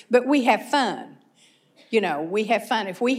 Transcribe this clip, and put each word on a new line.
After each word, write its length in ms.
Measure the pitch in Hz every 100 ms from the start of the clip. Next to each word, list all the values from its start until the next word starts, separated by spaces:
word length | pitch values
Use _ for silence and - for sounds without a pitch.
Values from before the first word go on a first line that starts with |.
| -
But 160 | 247 247
we 160 | 285
have 260 | 240 214 -
fun. 460 | 285 226 123 117 - _ _ _ _ _ _ _
You 100 | 220
know, 200 | 185 147
we 220 | 160 208 214
have 220 | 214 214
fun. 200 | 226 196
If 140 | 175
we 140 | 240